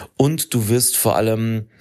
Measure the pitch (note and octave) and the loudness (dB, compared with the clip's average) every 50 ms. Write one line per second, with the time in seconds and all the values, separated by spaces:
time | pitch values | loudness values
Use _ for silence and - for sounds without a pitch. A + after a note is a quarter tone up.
0 | - - _ - C3 D3 D#3+ D3 - - - B2 G#2+ G#2 A#2 B2 B2 - - - | -14 -12 _ 0 0 2 2 -2 -4 -2 -2 -2 0 2 0 2 2 0 -2 0
1 | - A2+ - E2+ A2 A2 A2 A2 A2+ A2+ A2+ A2 G#2+ - _ - | 0 0 0 2 0 0 0 0 -2 -2 -2 -4 -6 -8 _ -12